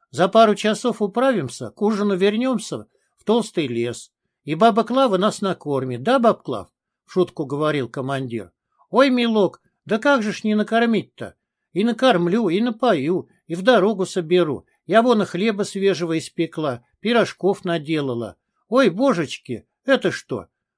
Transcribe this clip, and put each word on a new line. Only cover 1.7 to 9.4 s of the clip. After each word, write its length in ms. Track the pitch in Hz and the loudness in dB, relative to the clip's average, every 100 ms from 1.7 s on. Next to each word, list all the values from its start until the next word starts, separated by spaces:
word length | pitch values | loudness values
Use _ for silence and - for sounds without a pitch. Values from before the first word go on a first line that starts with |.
к 100 | - | -2
ужину 360 | 208 208 208 190 | -2 0 0 2
вернемся 680 | 196 214 262 240 - 113 107 _ _ _ | 2 0 -2 -2 -6 -12 -12 _ _ _
в 80 | |
толстый 420 | - 233 220 - 139 | 0 0 0 -4 -2
лес. 460 | 117 120 117 - _ _ _ | -2 -4 -6 -16 _ _ _
И 100 | 143 | -6
баба 300 | 160 226 226 | 4 4 4
Клава 320 | 220 254 269 185 | 0 2 2 2
нас 240 | 202 - | 0 -2
накормит, 640 | 196 170 147 135 131 117 | -4 -4 -4 -4 -4 -4
да, 160 | 151 269 | 0 2
баб 240 | 226 - | 4 2
Клав?» 260 | - 113 95 _ _ _ _ | -4 -10 -10 _ _ _ _
в 60 | |
шутку 340 | 185 175 - 139 | -2 -2 -2 -6
говорил 420 | 143 151 151 117 | -2 -2 -2 -4
командир. 640 | 143 131 135 131 113 92 _ _ _ - | -6 -6 -6 -6 -8 -12 _ _ _ -2
«Ой, 180 | 214 277 | 2 4
милок, 540 | 247 233 220 | 4 2 2